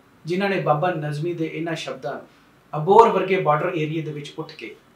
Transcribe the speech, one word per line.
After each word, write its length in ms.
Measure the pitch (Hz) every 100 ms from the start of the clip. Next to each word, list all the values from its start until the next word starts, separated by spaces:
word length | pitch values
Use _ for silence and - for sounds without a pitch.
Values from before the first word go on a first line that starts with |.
| _ _ 160
ਜਿਨ੍ਹਾਂ 240 | 180 202
ਨੇ 100 | 185
ਬਾਬਾ 320 | 151 151 180
ਨਜ਼ਮੀ 420 | 170 147 147 175
ਦੇ 180 | 160 156
ਇਹਨਾਂ 220 | 151 165 160
ਸ਼ਬਦਾਂ 380 | - 127 143
ਨੂੰ 140 | 127 - _ _ _ _ 151
ਅਬੋਹਰ 340 | 160 214 226
ਵਰਗੇ 300 | 185 - 180
ਬਾਰਡਰ 320 | 147 151 175 160
ਏਰੀਆ 280 | 151 160 147
ਦੇ 60 |
ਵਿੱਚ 220 | 147 - -
ਉੱਠ 120 | 156
ਕੇ 240 | - 110 - _